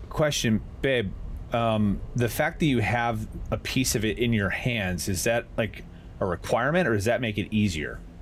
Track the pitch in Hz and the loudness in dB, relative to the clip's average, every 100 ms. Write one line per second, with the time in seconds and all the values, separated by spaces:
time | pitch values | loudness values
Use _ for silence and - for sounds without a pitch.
0 | - - 151 - 120 110 - - 135 123 | -6 0 0 2 2 2 -2 -2 2 2
1 | 95 - - - - 117 117 107 104 95 | 0 -4 -8 -8 -4 0 2 4 2 0
2 | - 123 117 - 156 - 160 120 98 120 | -2 0 0 0 -2 2 2 4 2 2
3 | 117 110 107 - - - - 131 127 117 | 0 -2 -4 -8 -6 -6 -2 0 0 2
4 | 107 101 120 110 95 - 127 117 92 87 | 0 2 2 4 2 0 -2 0 0 -2
5 | - 92 - 117 - - 107 - - - | -2 -2 2 0 0 -2 -2 -4 -16 -16
6 | - - 98 87 - 113 131 175 147 107 | -12 -4 -2 -2 0 2 2 2 4 2
7 | 101 117 120 104 - 107 104 80 65 - | 2 2 0 -2 0 2 2 0 -6 -10
8 | - - | -14 -18